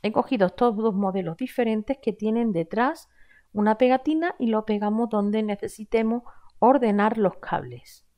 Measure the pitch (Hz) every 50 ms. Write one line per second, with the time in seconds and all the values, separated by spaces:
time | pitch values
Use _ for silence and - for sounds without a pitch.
0 | - 214 214 - 247 - 269 220 190 180 - - 247 240 214 208 220 226 196 196
1 | 202 190 185 196 180 165 165 - 254 254 - - 240 226 220 214 208 - 269 -
2 | - 226 208 - 208 214 220 233 233 226 196 165 165 160 - 214 240 277 330 -
3 | - _ _ _ - _ _ _ _ _ - 202 208 214 220 220 254 247 254 262
4 | 262 302 311 320 330 349 359 - 247 226 220 214 214 - 214 208 208 208 214 220
5 | 233 220 220 208 202 208 208 220 214 208 202 202 - 208 - - 214 _ - 226
6 | 226 220 226 247 - - - - - - _ - 208 240 269 277 247 220 202 202
7 | 208 220 226 226 202 180 - - - - - - 135 123 123 127 - - - _
8 | _ _ _